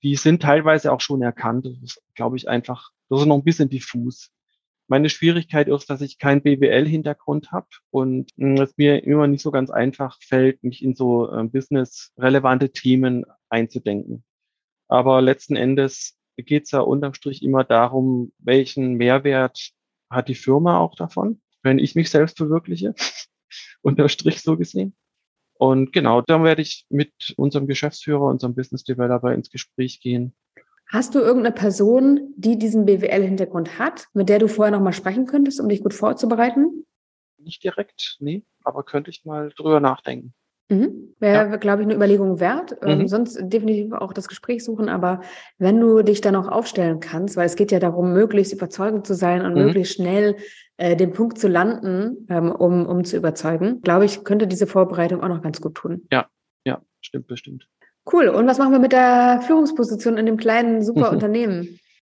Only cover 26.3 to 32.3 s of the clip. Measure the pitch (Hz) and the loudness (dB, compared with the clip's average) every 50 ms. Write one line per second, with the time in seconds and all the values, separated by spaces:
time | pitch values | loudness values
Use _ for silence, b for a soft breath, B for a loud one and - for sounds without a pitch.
26.3 | 165 160 160 160 160 156 151 - - - _ - - 143 147 - _ - - - | 2 4 4 4 2 2 -2 -6 -10 -14 _ -4 -2 -2 -2 -4 _ -14 -14 -10
27.3 | - - 135 143 139 143 139 135 135 - - 147 - - - 156 147 143 143 135 | -6 -2 -2 -2 -2 -2 -4 -4 -4 -4 -6 -6 -6 -8 -6 -2 -2 0 0 0
28.3 | 131 127 - 123 123 127 127 - - - - - 131 123 123 120 123 120 123 123 | 0 -2 -4 -6 -6 -6 -8 -8 -10 -10 -6 -6 -4 -2 0 0 0 0 0 -2
29.3 | 123 - - - - 131 - - _ - 127 131 - - - 123 123 120 123 123 | -2 -4 -6 -8 -12 -16 -16 -10 _ -6 -6 -6 -8 -8 -6 -4 -4 -4 -4 -6
30.3 | - _ _ _ _ b b b b b b - - 220 247 247 - 285 226 220 | -10 _ _ _ _ b b b b b b -6 -4 -4 -2 0 0 0 2 2
31.3 | 254 254 220 233 233 - 196 208 180 190 202 214 240 262 269 277 285 285 - - | 2 2 2 0 -2 -2 -2 -2 0 2 2 4 4 4 4 4 4 2 0 -4